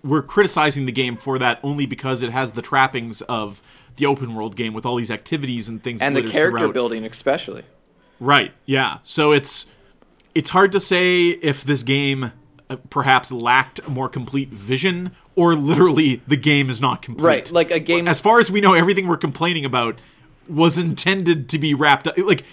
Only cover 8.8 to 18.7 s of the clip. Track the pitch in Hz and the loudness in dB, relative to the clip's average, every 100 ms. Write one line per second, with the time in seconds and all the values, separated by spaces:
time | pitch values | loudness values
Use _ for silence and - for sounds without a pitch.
8.8 | 120 - - - 151 147 139 - - _ | -2 -6 -6 0 4 4 2 -6 -8 _
9.8 | _ _ _ _ _ 160 - 185 196 190 | _ _ _ _ _ -4 0 2 4 2
10.8 | - 180 180 180 175 170 156 139 131 139 | 0 0 2 2 2 0 -4 -4 -2 -2
11.8 | 117 139 139 135 123 - _ _ _ 131 | 0 -2 0 -4 -6 -12 _ _ _ -14
12.8 | - 143 139 131 - 127 117 127 135 - | -6 -2 2 2 2 -4 2 2 2 -10
13.8 | - 131 131 131 120 139 135 104 101 131 | -8 -6 -6 -6 -6 -6 -6 -12 -4 -2
14.8 | 185 175 180 - _ - 170 160 143 160 | -2 -2 -8 -14 _ 2 2 2 2 4
15.8 | 180 147 151 123 - 143 147 143 135 113 | 4 4 2 0 -2 0 2 2 0 0
16.8 | 131 120 - 113 165 139 - 170 165 170 | -2 -2 -10 0 2 2 2 0 2 -2
17.8 | 160 170 170 156 208 233 226 202 202 | 0 0 2 2 4 4 4 4 4